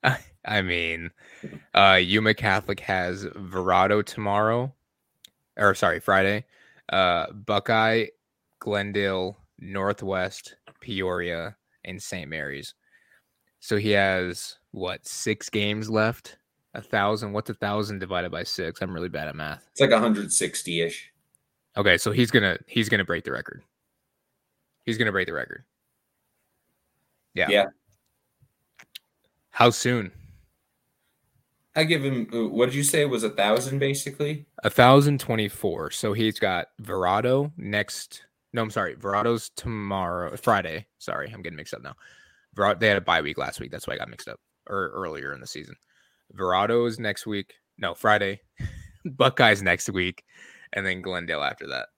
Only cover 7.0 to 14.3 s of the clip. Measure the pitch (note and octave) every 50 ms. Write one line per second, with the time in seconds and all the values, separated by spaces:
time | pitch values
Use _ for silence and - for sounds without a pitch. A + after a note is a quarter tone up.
7 | F#2+ F2+ F2 E2+ D#2 - - G#2 G#2 - G#2 G2+ - - A2+ A2 A2 A2+ A2+ A2+
8 | A2 - - _ _ _ _ _ _ _ _ _ - - G#2 G2+ G2+ G2+ G2 G2+
9 | G2+ G2 F#2+ F#2 F#2 F#2 G2+ _ - _ _ - - F#2+ F#2+ G2 F#2+ G2+ G2+ -
10 | G#2+ F#2+ F#2+ F#2 F2+ F#2+ - - - - - _ _ - _ _ - B2+ G#2+ F#2+
11 | F#2+ F#2 F2+ F2 F2 F2 E2+ E2 E2 G2+ A2 _ _ _ _ _ _ - F#2 F2+
12 | - - - F2+ D#2+ C#2+ D#2+ D#2+ D2 C#2+ C#2 C#2 D2 - - _ _ _ _ _
13 | _ _ _ _ _ _ _ _ _ _ _ _ - - A2+ G#2 G2 G#2+ G#2 G2+
14 | G2 G2 F#2+ F#2 F#2 F2+